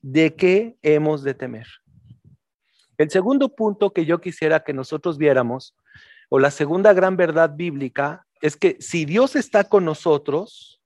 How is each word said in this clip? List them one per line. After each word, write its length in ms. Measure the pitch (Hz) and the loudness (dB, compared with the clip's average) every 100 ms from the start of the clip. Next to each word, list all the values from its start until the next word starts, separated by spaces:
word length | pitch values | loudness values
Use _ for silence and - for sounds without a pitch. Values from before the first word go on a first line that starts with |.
¿de 340 | 135 143 160 160 | -4 0 0 2
qué 400 | 180 190 233 - | 2 2 0 -4
hemos 420 | 156 151 151 151 | 0 2 0 -2
de 100 | 135 | -4
temer? 340 | 127 127 110 117 - _ _ - - _ _ _ _ _ _ _ - | -8 -10 -14 -18 -20 _ _ -20 -20 _ _ _ _ _ _ _ -4
El 120 | 156 | 0
segundo 460 | 190 202 277 269 - | 0 0 0 -2 -2
punto 380 | 214 196 202 | -4 -2 -2
que 120 | 175 160 | -2 -2
yo 140 | 165 | -2
quisiera 400 | 180 - 156 156 | -4 -4 0 0
que 140 | 151 | -2
nosotros 440 | 135 131 156 175 143 | -10 -8 -8 -6 0
viéramos, 600 | 147 131 120 131 - _ _ - - _ _ | 2 2 0 -6 -12 _ _ -20 -20 _ _
o 100 | 135 | 2
la 120 | 139 | 2
segunda 400 | - 147 180 208 | 0 -2 4 4
gran 240 | 185 190 185 | 4 2 2
verdad 380 | 165 160 165 147 | 0 2 0 0
bíblica, 720 | 175 139 131 - 143 165 _ _ | -8 -8 -8 -6 -6 -8 _ _
es 160 | 151 - | -6 0
que 220 | 175 - | -2 -2
si 260 | - 170 147 | -6 -6 -2
Dios 300 | 202 262 285 | 0 0 0
está 280 | - 208 | 0 0
con 200 | 202 208 | 2 2
nosotros 960 | 165 151 170 147 147 151 220 - - _ | 2 -2 0 0 0 -4 -6 -16 -20 _